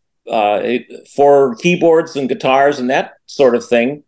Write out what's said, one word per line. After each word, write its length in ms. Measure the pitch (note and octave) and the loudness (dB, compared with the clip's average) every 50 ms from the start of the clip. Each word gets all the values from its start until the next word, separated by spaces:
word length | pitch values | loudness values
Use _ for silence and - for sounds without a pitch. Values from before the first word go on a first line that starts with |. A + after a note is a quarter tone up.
| _ _ _ _ _ | _ _ _ _ _
uh, 340 | - A2 A2 G#2+ G#2 G#2 F#2+ G2 A2+ A#2+ B2 - - - - - - - | -6 -4 -2 0 0 0 -2 -2 -4 -4 -6 -6 -10 -18 -20 -20 -8 -2
for 400 | - C#3+ C#3+ C#3+ C#3 C#3 C3 A#2 | 0 2 4 4 4 2 0 -2
keyboards 600 | - - F3+ F3 F3 E3+ E3+ D#3+ D#3+ E3 E3 - | -2 -2 -2 0 2 2 2 2 2 0 -2 -6
and 120 | D3 C#3 A#2+ | -6 -6 -4
guitars 520 | C3 A#2+ - C#3 C3 C3+ C#3 C#3+ D3 C3+ | -4 -4 -2 0 2 2 2 2 0 -2
and 100 | B2 B2 | -4 -4
that 240 | C3+ D#3 G3+ - - _ _ | -2 -4 -4 -6 -12 _ _
sort 280 | - - - C#3+ B2+ A#2 | -10 -2 0 2 2 2
of 100 | A#2 A2+ | 0 -2
thing. 380 | - - A#2+ A#2 B2+ D3 D3 - | -2 -2 0 0 -2 -4 -8 -14